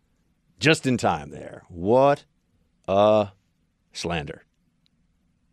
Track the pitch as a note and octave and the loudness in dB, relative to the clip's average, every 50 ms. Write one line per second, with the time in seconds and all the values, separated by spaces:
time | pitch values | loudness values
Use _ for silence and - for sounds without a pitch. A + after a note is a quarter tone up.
0 | _ _ _ _ _ _ _ _ _ _ _ - A2+ D3+ E3 - - C3 B2 G#2+ | _ _ _ _ _ _ _ _ _ _ _ -2 2 2 2 2 2 -2 -2 0
1 | - G2+ F2 D#2 D2 C#2 C#2+ D2 - - - - _ - F2+ E2+ F2 G2+ A#2+ C3 | 0 0 -2 -2 -6 -12 -16 -16 -16 -18 -18 -20 _ -18 -12 -6 -2 2 2 4
2 | C3+ C#3+ D3 - - _ _ _ _ _ _ _ _ _ _ _ - - F#2+ G2+ | 4 2 0 -2 -6 _ _ _ _ _ _ _ _ _ _ _ -6 -2 2 4
3 | G#2 G#2+ G#2+ G#2+ G2+ G2+ _ _ _ _ _ _ _ _ _ _ _ _ - - | 4 4 4 2 0 -2 _ _ _ _ _ _ _ _ _ _ _ _ -16 -10
4 | - E2+ E2+ D#2+ D2 - - - _ _ _ _ _ _ _ _ _ _ _ _ | -8 -6 -6 -6 -8 -10 -14 -18 _ _ _ _ _ _ _ _ _ _ _ _
5 | _ _ _ _ _ _ _ _ _ _ | _ _ _ _ _ _ _ _ _ _